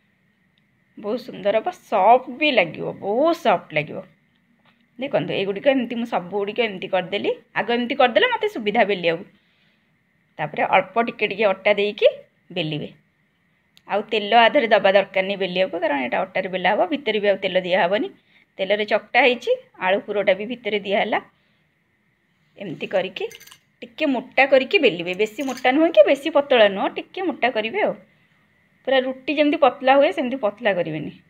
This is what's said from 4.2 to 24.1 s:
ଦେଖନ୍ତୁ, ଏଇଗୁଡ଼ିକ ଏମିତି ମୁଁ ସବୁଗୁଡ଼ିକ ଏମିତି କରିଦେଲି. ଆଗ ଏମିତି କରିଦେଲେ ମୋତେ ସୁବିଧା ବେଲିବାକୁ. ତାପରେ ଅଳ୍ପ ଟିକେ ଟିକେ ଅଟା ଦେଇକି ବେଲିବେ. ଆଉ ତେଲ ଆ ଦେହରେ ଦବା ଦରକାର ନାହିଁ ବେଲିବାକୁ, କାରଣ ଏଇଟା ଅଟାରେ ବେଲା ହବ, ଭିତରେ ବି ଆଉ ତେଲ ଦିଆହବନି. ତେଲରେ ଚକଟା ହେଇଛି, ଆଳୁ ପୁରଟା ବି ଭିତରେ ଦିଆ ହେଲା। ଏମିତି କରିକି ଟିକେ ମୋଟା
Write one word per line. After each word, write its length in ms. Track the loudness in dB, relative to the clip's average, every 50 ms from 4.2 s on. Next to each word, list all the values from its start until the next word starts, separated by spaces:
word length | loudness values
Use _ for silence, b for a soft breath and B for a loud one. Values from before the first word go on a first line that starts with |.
| _ _ _ _ _ _ _ _ _ _ _ _ _ _ _ -12
ଦେଖନ୍ତୁ, 340 | -8 -4 -4 -4 -4 -2 -4
ଏଇଗୁଡ଼ିକ 340 | -4 -4 -4 -4 -2 0
ଏମିତି 280 | 0 2 2 0 -4 -6
ମୁଁ 100 | -8 -6
ସବୁଗୁଡ଼ିକ 540 | -4 -4 -6 -6 -4 -6 -6 -6 -4 -4 -4
ଏମିତି 280 | -4 -4 -4 -8 -8
କରିଦେଲି. 440 | -4 -4 -4 -2 -2 -6 -4 -4 -4 -6 -6 _ _ -6
ଆଗ 120 | -6 -4 -2
ଏମିତି 240 | -2 -2 -2 -2 0
କରିଦେଲେ 320 | 2 2 4 4 4 2
ମୋତେ 200 | 2 0 -2 -4
ସୁବିଧା 360 | -4 -6 -4 -6 -2 0 2 2
ବେଲିବାକୁ. 400 | 2 0 -2 0 -2 -2 -2 -6 -14 _ _ _ _ _ _ _ _ _ _ _ _ _ _ _ _ _ _ _ _ _
ତାପରେ 260 | -6 -6 -6 -2 -2 0
ଅଳ୍ପ 320 | 2 2 2 2 2 -2 -2
ଟିକେ 260 | -2 -2 -2 -4 -4
ଟିକେ 160 | -4 -2 0 0
ଅଟା 300 | 0 0 0 0 0 2
ଦେଇକି 340 | 2 0 -4 -2 2 2 2 2 0 -14 _ _ _ _ -12
ବେଲିବେ. 380 | -8 -6 -6 -4 -6 -8 -8 -10 -16 _ _ _ _ _ _ _ _ _ _ _ _ _ _ _ _ _ _
ଆଉ 140 | -6 -4 -4
ତେଲ 320 | -4 -2 -2 -2 0 4 6
ଆ 160 | 6 6 6
ଦେହରେ 180 | 4 2 2
ଦବା 240 | 4 2 4 4 4
ଦରକାର 320 | 4 4 2 2 -2 -2 -2
ନାହିଁ 120 | -2 -2
ବେଲିବାକୁ, 420 | -4 -4 -4 0 -2 -2 -2 -2 -4
କାରଣ 200 | -4 -2 -2 -2
ଏଇଟା 200 | -4 -4 -2 -4
ଅଟାରେ 280 | -4 -4 -4 -6 -6 -4
ବେଲା 200 | -4 -2 0 0
ହବ, 100 | 2 2 0
ଭିତରେ 340 | -2 -2 -6 -4 -4 -4 0
ବି 80 | 0
ଆଉ 100 | 0 0
ତେଲ 220 | 0 -2 -2 -2 -2
ଦିଆହବନି. 480 | -2 0 0 2 2 2 0 -2 -4 -6 b b b b b b b b _
ତେଲରେ 280 | -8 -4 -2 -2 -2 -2
ଚକଟା 340 | -2 -2 -4 -2 0 2 2
ହେଇଛି, 300 | 4 4 2 0 -2 -2 -2 -2 -4 _ _ -6
ଆଳୁ 180 | -2 0 0 0
ପୁରଟା 340 | -2 -4 -4 -2 2 0 0
ବି 120 | 0 -2
ଭିତରେ 340 | -10 -10 -8 -8 -4 -4 -4
ଦିଆ 200 | -4 -2 -2 -2
ହେଲା। 200 | 0 -2 -4 -6 -6 _ _ _ _ _ _ _ _ _ _ _ _ _ _ _ _ _ _ _ _ _ _ _ _ _ _
ଏମିତି 300 | -14 -12 -12 -10 -10 -8
କରିକି 380 | -4 -2 -2 -2 -4 -6 -8 -10 -10 -10 -14 -20 -20 -20 _ _ _ _ -20
ଟିକେ 240 | -20 -16 -8 -4 -2
ମୋଟା 380 | 0